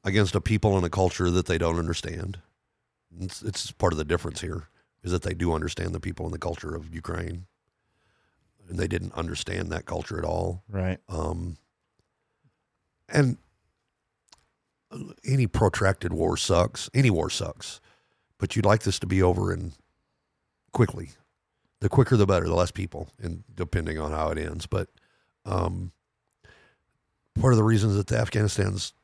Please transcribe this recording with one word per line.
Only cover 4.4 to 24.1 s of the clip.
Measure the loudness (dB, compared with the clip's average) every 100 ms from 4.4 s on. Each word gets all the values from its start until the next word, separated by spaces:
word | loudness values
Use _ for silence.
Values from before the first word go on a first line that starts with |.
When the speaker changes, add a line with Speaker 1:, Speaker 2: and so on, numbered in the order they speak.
Speaker 1:
here, | -8 -10 -12 _ _ _
is | -4
that | -2
they | -2
do | -2 0
understand | 0 -2 -6 -6 -6
the |
people | -8 -8 -8
and |
the | -6
culture | -6 -8 -8 -10
of | -10
Ukraine. | -12 -8 -8 -8 -10 -14 _ _ _ _ _ _ _ _ _ _ _ -8
And | -4
they | -2
didn't | -2 -4
understand | -6 -6 -6 -6 -4 -4
that | -6 -6
culture | -8 -6 -6
at | -4
all. | -2 -4 -6 -8
Speaker 2:
Right. | -4 -4 -4 _
Speaker 1:
Um, | -6 -4 -6 -8 -12 _ _ _ _ _ _ _ _ _ _ _ _ _ _ -2
and | 2 4 2 _ _ _ _ _ _ _ _ _ _ _ _ _ _ _ -16 -16 -12
any | -2 2 2
protracted | 4 2 4 0 0 -4
war | 0 0 0
sucks. | 4 4 4 0 -4
Any | 2 4
war | 2 0
sucks. | -4 -6 -8 -16 -18 _ _ _ _ _ _
But | -4 2
you'd | 4
like | 4
this | 2 -2
to | -2
be | 4
over | 4 4 -2
and | -4 -6 -12 _ _ _ _ _ _ _ _ _
quickly. | 2 2 0 -12 -16 _ _ _ _ _ _
The | 2
quicker | 4 6 6
the | 6
better, | 4 4
the | 2
less | 2
people, | -2 -8 -8 -12 _
and | -10 -10 -12
depending | -10 -2 -2 -2 -4
on | -4